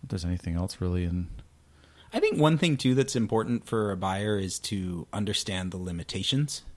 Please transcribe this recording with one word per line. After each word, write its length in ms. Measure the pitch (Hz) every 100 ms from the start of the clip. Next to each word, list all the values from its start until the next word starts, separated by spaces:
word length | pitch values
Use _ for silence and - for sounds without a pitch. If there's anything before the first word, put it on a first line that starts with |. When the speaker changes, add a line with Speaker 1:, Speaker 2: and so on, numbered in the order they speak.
Speaker 1:
if 80 | -
there's 140 | 98
anything 320 | 87 87 - 85
else 240 | 92 -
really 240 | 90 90
in 240 | 87 90 87 - - - _ - - - -
Speaker 2:
I 80 | 330
think 180 | 427 359
one 160 | 151 160
thing 220 | 175 139
too 160 | 131
that's 200 | 127 131 127
important 500 | 110 113 110 117 -
for 240 | 113 107
a 60 | 95
buyer 420 | 95 95 104 104
is 200 | 95 -
to 460 | - 101 92 87 -
understand 600 | 104 104 101 - 95 92
the 40 | 92
limitations 840 | 90 87 82 - - 135 147 - -